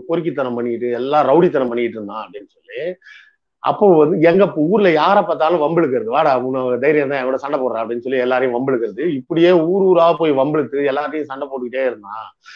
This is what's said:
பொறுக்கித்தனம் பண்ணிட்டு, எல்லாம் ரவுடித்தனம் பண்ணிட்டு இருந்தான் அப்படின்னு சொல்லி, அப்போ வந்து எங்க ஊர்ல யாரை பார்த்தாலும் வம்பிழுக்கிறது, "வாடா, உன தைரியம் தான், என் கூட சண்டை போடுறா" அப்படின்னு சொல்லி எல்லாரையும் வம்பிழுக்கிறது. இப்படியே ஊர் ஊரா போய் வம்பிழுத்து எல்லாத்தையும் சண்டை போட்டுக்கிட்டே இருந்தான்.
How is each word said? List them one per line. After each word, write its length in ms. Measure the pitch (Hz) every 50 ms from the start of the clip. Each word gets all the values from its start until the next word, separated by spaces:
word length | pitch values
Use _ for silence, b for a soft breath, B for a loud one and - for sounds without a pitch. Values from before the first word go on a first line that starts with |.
| - -
பொறுக்கித்தனம் 460 | 165 170 160 165 135 143 131 127 120
பண்ணிட்டு, 360 | 120 120 120 117 113 120 123
எல்லாம் 360 | 120 117 127 135 147 151 139
ரவுடித்தனம் 400 | 127 139 165 185 175 - 143 131
பண்ணிட்டு 280 | 123 117 120 120 117 107
இருந்தான் 340 | 110 104 101 101 110 104 95
அப்படின்னு 180 | 92 104 101
சொல்லி, 480 | _ _ _ _ _ 104 123 - 175 - _ B B B B B B B B _ _ _
அப்போ 400 | _ - 135 143 - 208 202 175
வந்து 220 | 156 151 151 185 185
எங்க 340 | 156 170 170 190 202 175 -
ஊர்ல 360 | 160 151 160 202 233 208 185
யாரை 320 | 160 151 151 180 202 208 180
பார்த்தாலும் 380 | 170 165 147 156 156 175 170
வம்பிழுக்கிறது, 420 | 147 147 165 165 170 135 131 120 110
"வாடா, 360 | 110 120 147 160 147 135 123
உன 380 | 123 131 131 131 131 127 123
தைரியம் 320 | 120 131 147 156 151 143 135
தான், 80 | 143
என் 60 | 135 127
கூட 140 | 131 131
சண்டை 220 | 131 135 139 147 143
போடுறா" 160 | 127 123 113
அப்படின்னு 240 | 110 113 110 120 120
சொல்லி 180 | 117 131 135
எல்லாரையும் 400 | 127 123 123 131 127 131 127 120
வம்பிழுக்கிறது. 500 | 120 135 139 131 117 117 107 98 110 147
இப்படியே 440 | 180 151 131 127 _ 170 160 170 175
ஊர் 460 | 185 170 156 170 185 202 196 185 180
ஊரா 180 | 165 165 170 165
போய் 140 | 160 165 156
வம்பிழுத்து 540 | 143 131 135 147 151 156 143 117 - 139 143
எல்லாத்தையும் 380 | 139 135 143 147 143 143 156 147
சண்டை 240 | 123 131 135 143
போட்டுக்கிட்டே 380 | 139 135 131 123 120 117 131 135
இருந்தான். 500 | 127 113 107 104 98 104 110 110 95 _ _ B B B